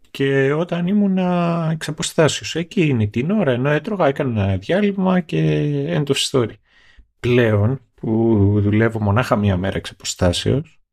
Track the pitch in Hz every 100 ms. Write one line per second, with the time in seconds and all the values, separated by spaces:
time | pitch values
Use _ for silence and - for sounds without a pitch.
0 | _ - 139 139 135 151 170 170 175 208
1 | 202 190 180 175 170 170 160 160 - 156
2 | - - 151 - - 156 175 - 156 123
3 | 104 113 147 220 147 120 139 151 151 202
4 | 151 139 139 110 98 95 95 175 208 196
5 | 185 185 - 160 156 151 147 143 143 -
6 | 143 135 - 135 110 - _ _ _ -
7 | - _ 120 120 117 104 107 135 - _
8 | 117 110 113 107 101 104 101 107 113 113
9 | 104 104 131 113 101 90 98 98 - -
10 | - - 90 85 104 127 - _ _